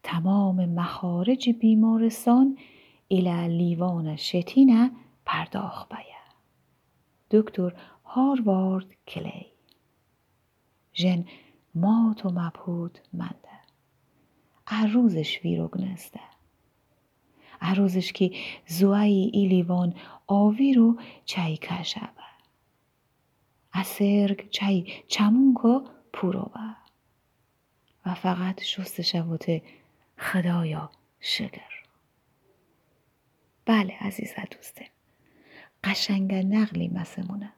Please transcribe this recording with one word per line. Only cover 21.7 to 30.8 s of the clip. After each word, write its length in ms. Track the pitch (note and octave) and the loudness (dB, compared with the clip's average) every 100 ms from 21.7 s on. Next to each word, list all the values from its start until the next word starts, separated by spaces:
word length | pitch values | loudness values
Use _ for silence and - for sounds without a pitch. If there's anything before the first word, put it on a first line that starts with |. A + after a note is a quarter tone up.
| F3 D#3+ - | -8 -8 -10
به. 220 | - - - _ _ _ _ _ _ _ _ _ _ _ _ _ _ | -12 -16 -20 _ _ _ _ _ _ _ _ _ _ _ _ _ _
از 140 | F#3 F#3+ | -6 -6
سرگ 640 | - G3+ G3+ G3+ G3 - | -2 2 2 2 -2 -6
چای 420 | - G3 F#3+ F3+ - _ | -4 0 0 -2 -14 _
چمون 460 | - G#3 A#3+ C4+ A#3+ | 0 4 6 6 4
که 280 | A3+ B3+ C4 - _ | 2 2 -2 -20 _
پورو 380 | - F3+ - - | -4 -4 -4 -8
به. 220 | A3+ A3 A3 _ _ _ _ _ _ _ _ _ _ _ _ F3+ | -10 -14 -16 _ _ _ _ _ _ _ _ _ _ _ _ -8
و 80 | |
فقط 480 | F3+ F#3 F3 F#3 F#3+ | -4 -2 -2 -4 -6
شست 400 | - - F#3 - | -8 -8 -8 -6
شوته 600 | E3+ F3 E3 E3 - D#3+ - - _ _ _ - | -4 -4 -4 -4 -2 -4 -4 -20 _ _ _ -12
خدایا 720 | - F#3+ F3 F3 D#3+ D#3 | -4 -2 0 0 -2 -6